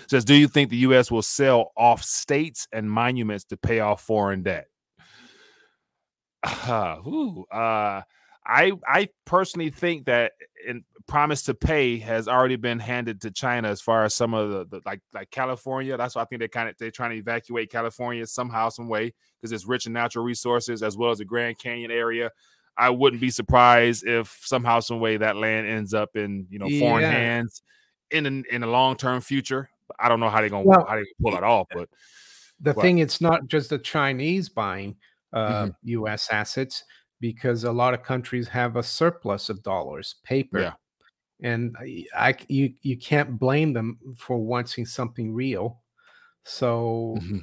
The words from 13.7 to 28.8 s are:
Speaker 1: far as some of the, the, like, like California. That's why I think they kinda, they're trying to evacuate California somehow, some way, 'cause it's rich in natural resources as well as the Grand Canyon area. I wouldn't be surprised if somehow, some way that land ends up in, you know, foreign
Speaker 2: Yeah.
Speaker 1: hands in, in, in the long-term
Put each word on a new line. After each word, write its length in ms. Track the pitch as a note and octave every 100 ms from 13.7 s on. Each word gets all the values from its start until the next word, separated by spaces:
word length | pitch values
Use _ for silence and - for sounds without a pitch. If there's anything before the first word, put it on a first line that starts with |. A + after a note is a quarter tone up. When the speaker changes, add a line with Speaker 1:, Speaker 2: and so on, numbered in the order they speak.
| G#2
Speaker 1:
far 240 | - A2+
as 100 | G#2+
some 200 | - A#2
of 160 | A2 G#2+
the, 140 | G2 F2
the, 160 | F#2+ G2
like, 140 | G2 _
like 160 | G#2 F#2+
California. 680 | - C3 B2+ C3 C3 C3 B2
That's 180 | B2
why 80 | A#2+
I 20 | A2+
think 140 | A#2+
they 80 | A2+
kinda, 260 | A#2+ A2+ -
they're 120 | A2+
trying 200 | - A#2+
to 60 | A2+
evacuate 540 | G#2 A#2 - A#2+ A2
California 560 | A#2 A#2 - A#2+ A#2+ A2+
somehow, 420 | - B2 A2+ A2+
some 200 | - A#2
way, 240 | G#2+ A#2 - _ _
'cause 120 | A2+
it's 140 | A2 F#2
rich 200 | B2+ A2+
in 60 |
natural 320 | A#2 A#2 A#2
resources 580 | A#2+ A#2 B2 A#2+ A#2 A2+
as 140 | G#2+ G2+
well 140 | A#2+
as 80 | G#2+
the 60 |
Grand 340 | G2+ A#2 A#2 A2+
Canyon 320 | B2 A#2+ A#2
area. 400 | A#2 A#2 A#2 A#2 - _ _ _ -
I 140 | B2
wouldn't 300 | B2 C3+ A#2+
be 100 | B2+
surprised 760 | - G#2+ B2 B2 A#2+ A#2+ A2+ A#2
if 320 | A#2 G#2+ -
somehow, 380 | - C3 A#2+ A#2
some 200 | A2+ A#2
way 160 | A2+ G#2+
that 200 | A2 G#2
land 300 | A2 A2 G#2+
ends 260 | A2 G2+
up 220 | G#2+ G#2+ G#2+
in, 300 | G#2 G2 F#2
you 80 | G2+
know, 100 | G2+ C#3+
foreign 240 | A#2+ A#2
Speaker 2:
Yeah. 80 | A2+
Speaker 1:
hands 520 | A#2 A#2 A#2 A#2 - _ _ _ _ -
in, 140 | D#3+ C#3+
in, 180 | C3+ B2
in 100 | A#2+
the 60 | A#2
long-term 520 | B2